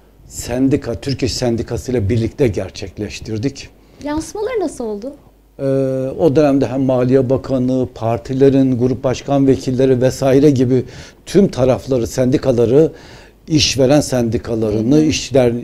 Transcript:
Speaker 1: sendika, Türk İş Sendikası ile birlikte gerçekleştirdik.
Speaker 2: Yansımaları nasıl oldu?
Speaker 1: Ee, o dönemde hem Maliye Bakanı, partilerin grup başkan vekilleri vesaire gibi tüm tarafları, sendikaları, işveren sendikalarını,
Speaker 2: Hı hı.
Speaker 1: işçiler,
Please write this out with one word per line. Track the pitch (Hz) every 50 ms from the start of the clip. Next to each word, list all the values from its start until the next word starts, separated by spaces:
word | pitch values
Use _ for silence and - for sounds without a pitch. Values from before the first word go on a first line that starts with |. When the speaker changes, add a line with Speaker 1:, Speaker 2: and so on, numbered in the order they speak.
| _ _ _ - -
Speaker 1:
sendika, | - - - - - 120 127 135 135 143 135 - 123 113
Türk | 107 - 139 131 - 135
İş | 117 -
Sendikası | - 127 120 117 110 101 - 120 107 - - 123
ile | 123 101 98
birlikte | 123 113 113 110 - - 147 117
gerçekleştirdik. | 90 107 95 92 - - 104 95 - - 104 98 - - - - 110 107 117 139 139 - - - - _ _ _ _ - -
Speaker 2:
Yansımaları | 294 294 311 311 - - 415 427 508 508 440
nasıl | 359 277 - - 240
oldu? | 214 214 202 214 277 294 - _ _ _ _ _ _ _ -
Speaker 1:
Ee, | 139 135 135 135 135 131 131 131 131 131 - -
o | 180 156 127
dönemde | 156 151 139 135 139 131
hem | 110 123 139
Maliye | 135 131 131 123 127 127 131 135 131 120
Bakanı, | 135 127 - - 123 127 127 127 131 127 123 123 -
partilerin | - 110 113 117 117 - - 131 131 135 139 131 135 135 131 131 113
grup | 123 127 131 - -
başkan | 131 123 - - - 139 139 139
vekilleri | 135 131 127 - 135 127 120 135 131 127 120 123
vesaire | 127 123 - 131 135 131 139 139 151
gibi | 143 120 131 120 131 127 120 - - - - - - - _
tüm | - - 196 202 151
tarafları, | - 123 127 131 123 98 - 127 135 123 113
sendikaları, | 110 - 127 127 123 135 147 - 131 123 113 120 107 123 147 160 151 - - - - - - - - _ _ _ -
işveren | 160 147 - - - 135 135 123 147 151
sendikalarını, | - - 131 127 120 113 110 117 - 113 117 113 110 107 104 110 107 120 143
Speaker 2:
Hı | 156
hı. | 156
Speaker 1:
işçiler, | 156 - - - - 123 131 123 120 117 120